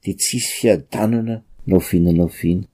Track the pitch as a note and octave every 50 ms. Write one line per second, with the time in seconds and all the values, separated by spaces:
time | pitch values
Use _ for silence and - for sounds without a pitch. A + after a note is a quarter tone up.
0 | _ - F#2 - - - - B2 A#2 - - - - A#2+ G2+ E2 C#2 _ - -
1 | G#2+ A2 A#2 A#2 A2+ A2+ A2+ A#2 - _ - - - - F#2+ F#2 F2 - - F2+
2 | E2+ F2 E2+ E2+ F2 E2 - - - F2 E2+ F#2 G2 -